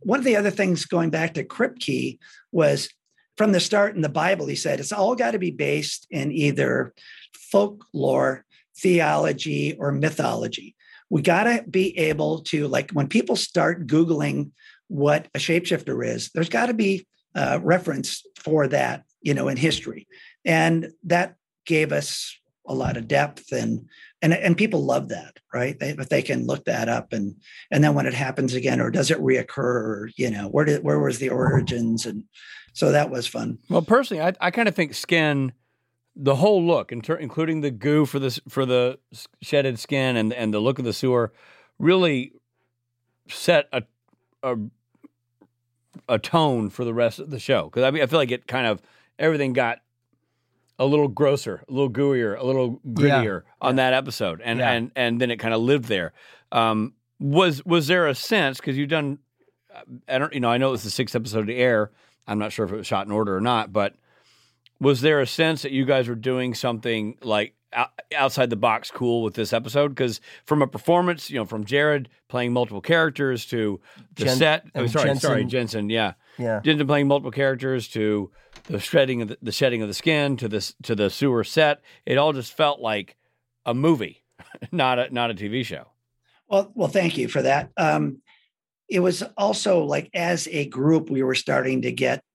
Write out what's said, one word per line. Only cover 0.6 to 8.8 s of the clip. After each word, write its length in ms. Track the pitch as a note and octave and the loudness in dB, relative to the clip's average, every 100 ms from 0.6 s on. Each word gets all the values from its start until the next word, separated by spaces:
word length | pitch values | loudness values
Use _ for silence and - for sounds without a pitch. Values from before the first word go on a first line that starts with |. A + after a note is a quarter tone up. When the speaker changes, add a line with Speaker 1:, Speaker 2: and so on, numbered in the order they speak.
| F#3+ E3+ | 0 0
Speaker 1:
going 240 | - F3 E3 | 0 -2 0
back 260 | D#3+ D#3+ | 0 -2
to 100 | D#3 | -4
Kripke, 760 | C3 - B3+ - - B2+ C3 - - - _ | -8 -4 -4 -4 -6 -4 -4 -8 -18 -20 _
was 380 | E3+ D3+ C#3+ - - _ _ _ - | 2 4 2 -4 -12 _ _ _ 0
from 140 | G#3+ | 4
the 80 | F3+ | 4
start 340 | - G#3 G#3 | 4 2 2
in 80 | G3+ | 0
the 60 | D#3 | -2
Bible, 360 | D#3 E3+ F#3+ C#3+ | 0 0 0 -4
he 100 | C#3+ | -4
said, 240 | E3 C#3 | -4 -4
"It's 120 | C#3+ | -4
all 220 | G#3 G3+ | 0 0
gotta 240 | B3 A#3 G#3+ | 2 0 -2
be 140 | F3 | -4
based 540 | C#3+ C#3+ D3 D3+ - - | -2 -2 -2 -4 -8 -8
in 220 | D3+ C#3 | -4 -2
either 600 | E3 D3 C3 C3 C3 B2+ - - - - | 0 0 2 0 0 -4 -10 -20 -20 -20
folklore, 1120 | - - G3 G#3 G#3 - D3+ C3+ C3 C3+ C3 - _ _ | -20 0 2 2 -2 -12 -2 0 2 0 -2 -10 _ _
theology, 960 | - | -2